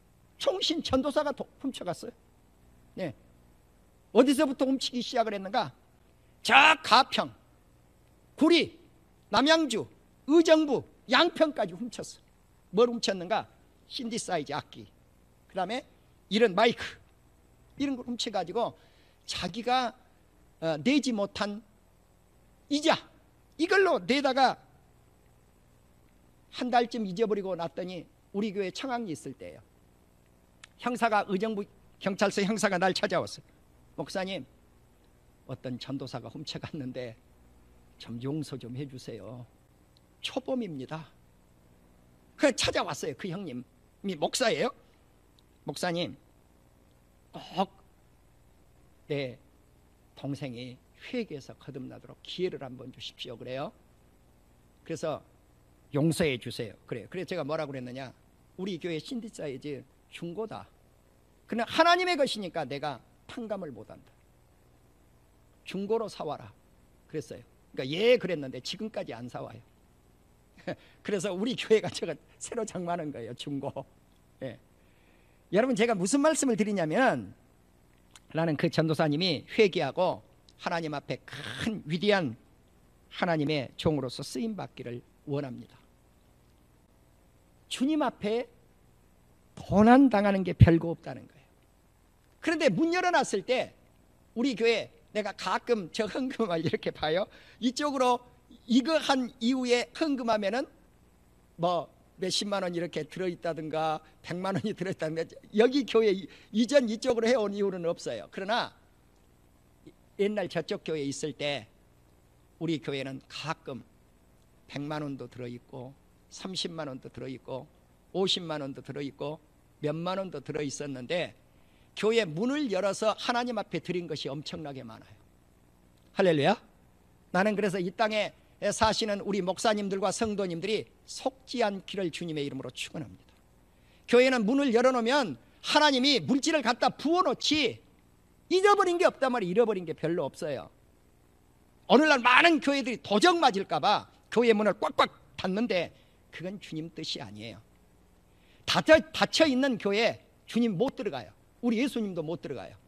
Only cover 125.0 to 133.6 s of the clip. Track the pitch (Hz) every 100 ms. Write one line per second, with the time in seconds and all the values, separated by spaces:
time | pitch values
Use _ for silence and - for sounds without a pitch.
125 | - - - _ _ _ _ _ _ _
126 | _ - 190 156 147 214 - _ _ _
127 | _ _ _ 180 208 202 202 185 180 -
128 | 220 214 190 - _ - 202 190 220 202
129 | 214 202 180 202 180 180 233 208 202 196
130 | 196 175 220 202 190 165 190 208 120 _
131 | - - 262 - - 240 214 196 - 190
132 | 185 - 175 156 143 135 127 - - 180
133 | 113 92 _ _ _ _